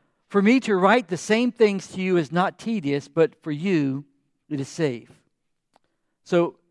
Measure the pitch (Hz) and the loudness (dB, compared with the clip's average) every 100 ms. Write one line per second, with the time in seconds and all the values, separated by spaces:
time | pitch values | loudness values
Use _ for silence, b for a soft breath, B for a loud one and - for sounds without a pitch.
0 | _ _ _ 202 202 262 220 185 190 247 | _ _ _ 2 4 4 2 2 4 2
1 | 185 170 - 220 247 - 214 196 - 190 | 0 -6 -2 0 0 2 0 0 -8 -6
2 | 185 180 135 170 190 - 220 220 143 143 | 0 0 0 -2 -2 -4 -6 -4 -2 -4
3 | - 165 156 _ 160 147 196 165 139 135 | -2 0 0 _ -8 -6 0 0 0 -4
4 | - _ _ _ - 147 135 - 151 117 | -10 _ _ _ -10 -8 -8 -4 -4 -4
5 | - _ _ _ _ _ _ _ _ _ | -12 _ _ _ _ _ _ _ _ _
6 | _ _ - 175 170 - _ | _ _ -2 0 0 -4 _